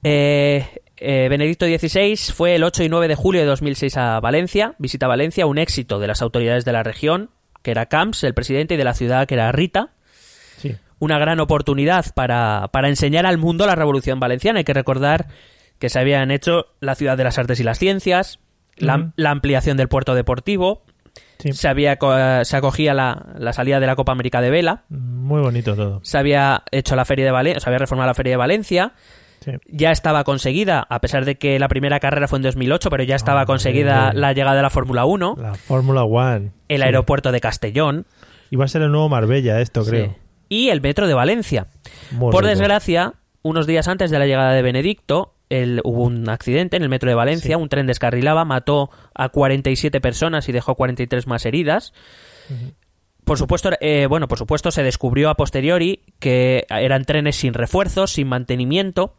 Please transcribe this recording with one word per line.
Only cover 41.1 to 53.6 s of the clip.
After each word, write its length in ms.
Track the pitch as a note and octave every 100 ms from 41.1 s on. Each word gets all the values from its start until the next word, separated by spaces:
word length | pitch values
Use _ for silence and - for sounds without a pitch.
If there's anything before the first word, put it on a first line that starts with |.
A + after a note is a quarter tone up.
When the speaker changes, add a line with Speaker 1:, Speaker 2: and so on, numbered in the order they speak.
Speaker 1:
Valencia. 540 | C3+ B2+ A#3 G#3+ C3 F#2 _ - - -
Speaker 2:
Muy 220 | A#2+ B2
Speaker 1:
Por 100 | F3+
Speaker 2:
rico. 60 | G3+ G3
Speaker 1:
desgracia, 540 | G3+ G#3 - E3+ F3+ - _ _
unos 260 | D#3 D#3+ D3+
días 180 | D#3+ D#3
antes 240 | F#3 F#3
de 80 | D3+
la 80 | C#3
llegada 260 | C3+ C3
de 80 | C3
Benedicto, 720 | B2+ B2+ D#3+ G#3 - D3 - _ _
el, 300 | C3 B2 A#2+
hubo 180 | - A#2
un 240 | B2 A#2+ A2+
accidente 480 | A2+ - C3 F3+ -
en 60 |
el 60 | D3+
metro 200 | C3 B2+
de 60 |
Valencia, 420 | A#2 B2 D#3+ D#3+ D#3+
Speaker 2:
Sí. 60 |
Speaker 1:
un 60 | D#3
tren 180 | C#3+ C3+
descarrilaba, 580 | B2 A#2+ A#2+ C3+ D#3
mató 460 | E3 C3 B2 D3 C#3 - -
a 140 | - C3
cuarenta 400 | - C3+ C3+ C3+
y 60 | C3+
siete 240 | D3+ C#3+
personas 480 | B2+ A#2 D#3+ D#3+ C#3+
y 40 |
dejó 220 | B2 A#2+
cuarenta 280 | C3 B2+ B2
y 40 | B2
tres 200 | B2 B2
más 180 | A#2 A#2
heridas. 460 | C3+ D3+ F3 - _ - - - - -
Speaker 2:
Ujú. 220 | C3 B2 - _ _ _ _
Speaker 1:
Por 120 | - D3
supuesto, 320 | C#3 E3+